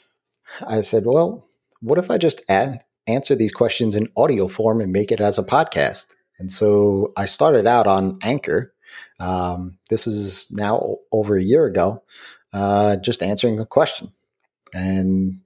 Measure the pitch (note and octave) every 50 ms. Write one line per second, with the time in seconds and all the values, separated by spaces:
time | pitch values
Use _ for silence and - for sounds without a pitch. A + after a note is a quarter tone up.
0 | _ _ _ _ _ _ _ _ _ - - - - - A2 A2 G#2 - - A2
1 | G2+ A#2 C3 D#3+ E3+ F#3 A3+ B3 - _ _ _ _ _ _ _ A2+ A2+ D3 F3+
2 | F#3 - F#3 F3+ E3+ D#3 - - - - F#2+ G2 B2 C#3 B2 A2+ - _ _ _
3 | _ - A2+ C3+ - - C#3 B2 A2+ G#2 - - A#2+ A2 - - A#2+ A2 G2+ G#2
4 | A2 - - - C3+ D3+ B2+ G2+ F#2+ F#2 - - A2 A2+ A2+ A2+ G#2 F#2 F#2 G2+
5 | G#2+ - A2+ - G2+ G#2 G2+ A2+ - - C3 D3 D#3+ - - D#2+ C#2 - - -
6 | - - _ _ _ _ _ - F#2 F#2 - - G#2+ G#2 G#2 G#2 G2+ G#2 G2 G2
7 | G2+ - - - G2 - - - D3 D#3+ C#3+ A2+ G2 A2+ A#2+ A#2+ G#2+ G2+ F#2+ F#2+
8 | F#2+ F#2+ F#2+ F#2 G2 A2 C#3 C#3+ - - D2+ G2+ B2+ - _ _ _ - - -
9 | - - _ - F2+ F2+ F#2 F2+ F2+ F2 F2 F2+ F2+ F2+ F2+ _ - - A2+ A2
10 | - A#2+ G#2+ G#2 G2+ F#2+ F#2 - - - - G#2 G#2 G2+ A2+ - - - G#2+ -
11 | - _ - A2 G#2 G2+ G#2 F#2+ F#2+ G2+ B2+ E3 D#3 A2 F2+ F#2 E2+ G2 A2+ -
12 | _ _ - - - - - _ _ _ - G2+ G2+ G2+ G2+ G2+ G#2 G#2 G2+ F#2+
13 | F#2 B2 A#2 - F2 F#2+ G#2 - - A#2+ A2 G#2+ A2 - - C#3 D#3+ - - -
14 | - - _ _ _ _ _ _ _ _ _ _ _ _ - F#2 F#2 F#2+ F#2+ F#2+
15 | F#2 F#2+ F#2+ F#2+ F#2+ F#2+ F#2 - _